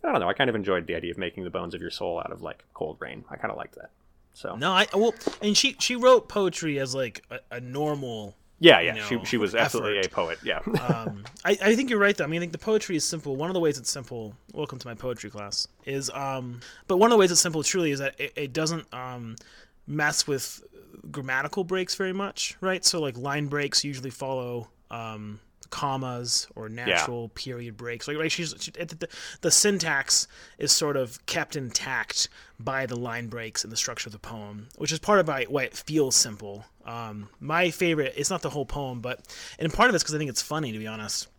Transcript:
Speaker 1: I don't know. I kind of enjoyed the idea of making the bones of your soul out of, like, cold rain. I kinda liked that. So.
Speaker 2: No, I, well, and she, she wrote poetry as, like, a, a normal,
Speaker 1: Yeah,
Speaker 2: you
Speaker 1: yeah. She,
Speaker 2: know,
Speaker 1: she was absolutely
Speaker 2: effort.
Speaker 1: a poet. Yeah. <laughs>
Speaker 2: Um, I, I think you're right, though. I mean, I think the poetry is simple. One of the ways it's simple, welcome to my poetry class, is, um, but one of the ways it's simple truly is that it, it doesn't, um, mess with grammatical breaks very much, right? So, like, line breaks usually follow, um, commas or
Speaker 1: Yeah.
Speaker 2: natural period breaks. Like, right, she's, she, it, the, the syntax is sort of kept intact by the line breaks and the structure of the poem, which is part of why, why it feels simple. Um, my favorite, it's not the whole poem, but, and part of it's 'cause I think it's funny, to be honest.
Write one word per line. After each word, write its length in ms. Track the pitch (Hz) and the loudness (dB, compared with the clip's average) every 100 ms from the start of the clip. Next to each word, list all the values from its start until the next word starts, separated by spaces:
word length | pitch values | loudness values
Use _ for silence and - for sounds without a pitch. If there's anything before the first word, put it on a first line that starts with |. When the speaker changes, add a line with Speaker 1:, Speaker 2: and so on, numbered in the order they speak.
Speaker 1:
I 80 | 339 | 2
don't 80 | 226 | 2
know. 60 | 87 | 2
I 20 | |
kind 160 | 101 131 | 2 2
of 80 | 110 | 2
enjoyed 300 | 98 92 82 | 2 0 0
the 80 | |
idea 160 | 82 82 | -4 -4
of 80 | 85 | -4
making 260 | 90 - | -4 -4
the 60 | 90 | -6
bones 240 | 87 87 | -4 -6
of 80 | 85 | -6
your 80 | 85 | -8
soul 300 | - 92 85 | -4 -4 -4
out 120 | - | -6
of, 80 | - | -8
like, 240 | 82 - _ | -10 -12 _
cold 240 | - - - | -8 -8 -6
rain. 220 | - 62 - | -12 -12 -14
I 60 | - | -8
kinda 180 | - | -6
liked 200 | - - | -6 -10
that. 160 | - - _ _ _ _ | -14 -20 _ _ _ _
So. 240 | - - 98 | -12 -10 -2
Speaker 2:
No, 160 | 151 | 2
I, 140 | 190 214 | 4 4
well, 200 | 190 226 - - - | 4 4 2 -4 0
and 120 | 208 | 2
she, 220 | 202 269 - | 4 4 2
she 160 | - | -2
wrote 320 | 247 247 254 - | 6 8 8 8
poetry 520 | - 190 - 160 143 | 2 2 0 -2 -2
as, 160 | 135 | -2
like, 280 | 131 123 - _ | -2 -2 -4 _
a, 80 | 123 - 123 | -14 -10 -12
a 40 | |
normal, 760 | 123 131 151 147 131 113 104 - _ _ | -8 -2 0 0 -4 -6 -10 -14 _ _
Speaker 1:
Yeah, 200 | 165 110 | 10 10
Speaker 2:
you 60 | 85 | 8
Speaker 1:
yeah. 180 | 110 | 0
She, 120 | 107 120 | -2 -2
Speaker 2:
know, 80 | |
Speaker 1:
she 120 | 110 120 | 0 0
was 180 | 104 | 2
absolutely 440 | 110 113 123 101 101 | 2 2 2 0 0
Speaker 2:
effort. 80 | 92 | 0
Speaker 1:
a 80 | |
poet. 240 | - 87 82 | 0 -2 -4
Yeah. 180 | - 80 | -2 -4
<laughs> 160 | - 117 | 0 -2
Speaker 2:
Um, 440 | 123 127 110 101 101 - | 0 -2 -2 -10 -14 -8
I, 140 | 175 196 | 0 2
I 120 | 196 226 | 4 4
think 140 | 269 | 4
you're 80 | 226 | 4
right, 180 | 202 202 | 4 2
though. 80 | |
I 40 | 147 | 0
mean, 100 | 165 | -2
I 20 | |
think 120 | 175 | -4
the 40 | 165 | -6
poetry 380 | - 220 - 170 | 0 0 2 -2
is 80 | |
simple. 320 | - 165 147 135 | -2 -4 -4 -2
One 140 | 160 | 0
of 40 | |
the 60 | 185 | 2
ways 160 | 165 131 | 2 2
it's 140 | 117 | -4
simple, 440 | - 120 123 107 104 _ | -6 -6 -8 -10 -12 _
welcome 240 | - 151 131 | -8 -8 -8
to 80 | 120 | -12
my 60 | |
poetry 340 | 113 127 120 107 | -8 -6 -6 -8
class, 400 | 104 101 - - _ | -12 -8 -6 -6 _
is, 240 | - 139 131 | -6 -4 -4
um, 460 | 127 139 135 123 123 - - - | -6 -4 -4 -6 -12 -16 -20 0
but 80 | 185 | 6
one 140 | 226 | 8
of 20 | |
the 60 | 233 | 10
ways 100 | 185 | 8
it's 100 | 170 | 6
simple 200 | 180 160 | 4 2
truly 280 | 143 190 165 | 0 2 2
is 80 | 139 | 0
that 200 | 139 - | -4 -4
it, 140 | 139 - | -8 -4
it 160 | 143 | -4
doesn't, 320 | 127 156 165 - | -2 0 -2 -6
um, 420 | 123 127 123 117 113 - - - _ - | -10 -10 -10 -10 -12 -16 -20 -20 _ -8
mess 400 | 147 151 151 - | 0 0 0 -2
with 360 | 135 - - - - - - - | -2 -4 -12 -18 -20 -20 -20 -12
grammatical 520 | 147 131 131 147 202 | -10 -2 -2 -2 -2
breaks 300 | 175 185 180 | -2 -2 -2
very 200 | - 190 | -4 -4
much, 420 | 185 196 - - - | -4 -6 -6 -8 -4
right? 240 | 185 185 - | -2 2 2
So, 140 | 180 | 2
like, 160 | 147 120 | -2 -4
line 300 | 135 143 147 | -4 -2 -2
breaks 360 | 147 143 - | -2 0 0
usually 240 | 147 135 131 | -2 -6 -10
follow, 600 | 117 135 131 123 123 117 _ _ | -8 -6 -4 -4 -6 -8 _ _
um, 500 | 117 113 110 107 107 _ _ - | -10 -10 -10 -10 -12 _ _ -14
commas 800 | - 143 135 127 123 120 - - - | -4 -2 -2 -4 -6 -2 -2 -2 -10
or 120 | 110 | -12
Speaker 1:
Yeah. 160 | 113 120 | -6 2
Speaker 2:
natural 420 | 87 78 120 117 | 2 2 -4 -8
period 480 | - - 123 120 104 | -10 -10 -10 -12 -12
breaks. 320 | 120 120 127 | -10 -8 -6
Like, 80 | 151 | -4
right, 120 | 160 | -2
she's, 220 | - 165 - | -2 -4 -6
she, 140 | - - | -12 -10
it, 120 | 170 156 | -10 -8
the, 100 | 170 - - - | -10 -10 -14 -2
the 120 | 170 | 4
syntax 760 | - 208 202 170 139 - - - - - - | 6 6 4 2 0 2 2 0 -8 -20 -6
is 140 | 147 | 2
sort 240 | - 151 139 | 4 4 0
of 280 | 123 - - | -2 -6 -4
kept 280 | 170 147 | -4 -2
intact 720 | 151 127 - - 127 107 - - - - _ | -6 -4 -4 -2 -4 -2 -2 -2 -4 -20 _
by 280 | 117 135 131 | -4 -2 -2
the 100 | 123 | -4
line 320 | 123 117 117 | -4 -6 -6
breaks 340 | 120 113 - | -8 -8 -6
and 100 | 104 | -6
the 40 | 113 | -4
structure 320 | - 117 - | -4 -4 -10
of 40 | |
the 60 | 104 | -10
poem, 480 | - 113 104 104 113 - | -12 -12 -10 -12 -16 -8
which 120 | 151 | -4
is 80 | 160 | -2
part 220 | - 208 | 4 6
of 80 | 160 | 6
why, 160 | 139 | 0
why 180 | 120 143 | 0 0
it 140 | 127 - | -2 -6
feels 400 | - 156 135 - | -2 2 4 4
simple. 480 | 123 104 104 101 107 _ | 2 -2 -10 -12 -16 _
Um, 440 | - 117 113 104 104 _ | -12 -10 -10 -10 -14 _
my 320 | 139 160 180 | -2 2 2
favorite, 440 | 156 175 156 135 - | 2 2 2 0 0
it's 140 | 143 | -2
not 120 | 185 | -2
the 80 | 156 | -2
whole 160 | 147 135 | -4 -4
poem, 340 | - 139 123 | -4 -4 -6
but, 200 | 120 127 - - - - | -6 -8 -10 -16 -16 -4
and 120 | 156 | -2
part 160 | - 240 | 6 6
of 60 | |
it's 80 | 185 | 6
'cause 100 | - | 2
I 60 | 151 | 0
think 100 | 151 | -2
it's 120 | 120 | -4
funny, 300 | - 151 143 | -2 -2 -2
to 60 | 110 | -4
be 100 | 110 | -8
honest. 400 | 110 107 - - | -8 -6 -6 -8